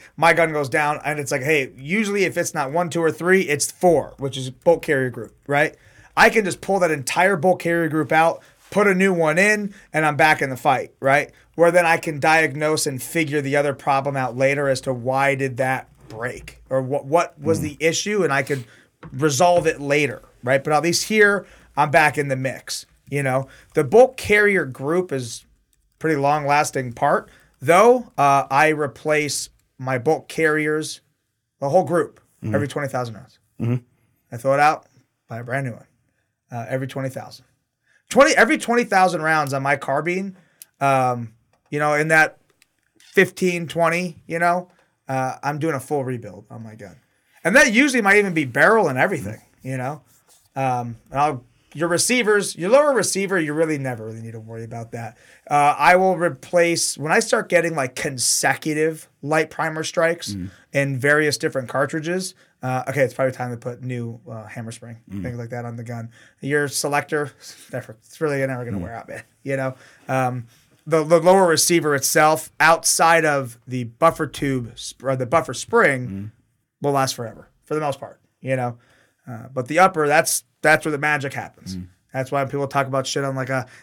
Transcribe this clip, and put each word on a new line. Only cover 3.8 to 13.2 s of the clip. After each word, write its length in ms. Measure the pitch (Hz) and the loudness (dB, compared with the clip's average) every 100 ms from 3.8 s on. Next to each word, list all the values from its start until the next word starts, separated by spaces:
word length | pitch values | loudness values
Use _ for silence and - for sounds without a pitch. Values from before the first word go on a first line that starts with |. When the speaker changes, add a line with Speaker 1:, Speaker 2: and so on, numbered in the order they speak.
| 180 151 98 - | 2 2 0 -8
Speaker 1:
which 180 | 135 135 | -8 -6
is 140 | 131 | -10
bolt 320 | - 175 160 | -2 2 2
carrier 280 | - 135 127 | 0 -2 -2
group, 240 | 120 107 _ - | -6 -14 _ -2
right? 280 | 143 151 - _ _ - - | 0 0 -4 _ _ -6 4
I 140 | 220 | 4
can 140 | 233 | 4
just 160 | 190 143 | 0 -4
pull 180 | - 190 | -4 0
that 100 | 175 | 0
entire 460 | 147 123 160 190 185 | 0 -2 0 2 2
bolt 220 | 185 180 | 2 0
carrier 280 | 170 170 165 | 0 0 0
group 240 | 156 147 | -2 0
out, 300 | 160 165 - - _ _ | 2 2 0 -10 _ _
put 160 | 196 202 | 0 2
a 80 | |
new 180 | 185 196 | 4 2
one 240 | 175 156 165 | 2 2 4
in, 360 | 208 214 202 - - | 2 2 -2 -10 -6
and 140 | 151 156 | 0 0
I'm 100 | 143 | 4
back 260 | 156 156 | 4 4
in 80 | 139 | 0
the 60 | 123 | -2
fight, 360 | 151 127 - _ | 0 0 -4 _
right? 320 | 135 143 - _ _ - | 2 2 0 _ _ 2
Where 140 | 170 | 4
then 140 | 175 165 | 6 4
I 100 | 165 | 2
can 240 | 170 147 | -2 -2
diagnose 680 | 160 160 156 139 151 156 151 | 2 4 2 0 -2 -2 -4
and 160 | 131 | -6
figure 380 | - 165 | -6 -4